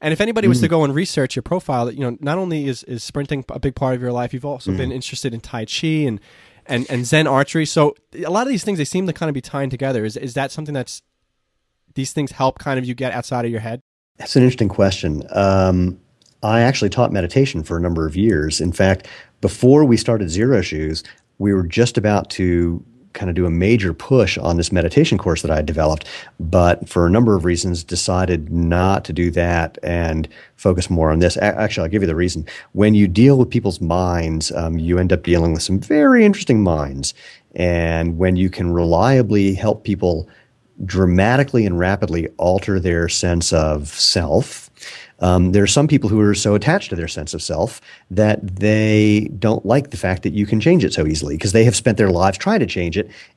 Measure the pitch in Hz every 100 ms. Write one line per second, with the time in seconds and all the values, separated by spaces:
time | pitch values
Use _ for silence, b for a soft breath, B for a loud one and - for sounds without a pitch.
0 | 151 160 214 220 214 123 117 165 147 139
1 | 185 - 131 - - 180 - 131 120 113
2 | 127 117 143 170 185 160 139 120 - 120
3 | - - 143 143 131 120 139 123 135 127
4 | 123 120 120 131 143 135 101 95 127 127
5 | - 131 131 117 - 120 110 - 160 156
6 | 143 104 b b b b - 120 127 127
7 | 120 156 156 135 139 165 151 - 147 -
8 | _ - 151 190 254 233 214 190 143 185
9 | 190 - 165 139 - 143 139 123 135 127
10 | 107 107 135 120 135 - 151 143 120 -
11 | _ _ _ _ _ _ _ _ _ -
12 | 131 - 139 - 131 - - 131 123 123
13 | 127 107 - 127 120 113 110 120 - _
14 | _ _ - 135 127 123 104 - 98 92
15 | 87 76 - - 98 95 92 90 90 -
16 | _ _ _ _ 107 117 120 135 101 113
17 | - 98 90 - 139 85 78 85 87 82
18 | 78 78 110 82 76 78 - - 95 95
19 | B B B _ 104 - 123 143 147 113
20 | - 113 92 82 120 120 90 78 78 80
21 | - B _ _ 101 98 87 110 120 -
22 | 104 101 98 - 92 87 85 85 - _
23 | _ - 95 82 90 82 95 117 95 80
24 | - 131 92 - - 85 82 92 82 -
25 | 160 101 92 80 - 78 73 78 78 78
26 | - B B _ 82 92 87 - - 90
27 | 85 98 117 101 85 85 95 85 82 85
28 | - 90 92 85 78 85 85 87 92 98
29 | - 80 87 87 87 87 82 - - 85
30 | 82 80 78 B B _ 101 90 90 85
31 | 80 80 87 - 104 - 107 - 85 104
32 | 95 80 90 80 76 B B 92 107 107
33 | 101 90 127 135 123 117 101 85 85 87
34 | 90 87 80 80 78 - 82 80 82 90
35 | 92 90 - 85 82 80 - 95 - 302
36 | 285 247 214 202 185 113 95 80 71 67
37 | 67 B B B B - 90 85 85 82
38 | 85 82 92 90 92 - 87 85 85 82
39 | 113 135 110 107 98 95 110 104 - 95
40 | 92 80 80 b b b _ _ 95 92
41 | 92 90 101 127 139 123 104 87 90 98
42 | 95 82 80 - 87 92 101 95 90 85
43 | 82 - 90 85 85 85 78 76 76 -
44 | - - 78 82 143 - - B B B
45 | B B 92 90 90 101 101 - 151 143
46 | 110 107 104 104 107 104 107 190 - 85
47 | 82 - 78 80 - 78 110 - B B
48 | B 92 107 107 101 92 104 110 110 107
49 | 107 104 107 95 110 110 98 131 139 -
50 | 92 92 104 92 104 110 117 180 98 -
51 | 78 78 71 76 - 113 117 104 - 107
52 | 101 87 95 95 - 220 113 - 87 92
53 | - B B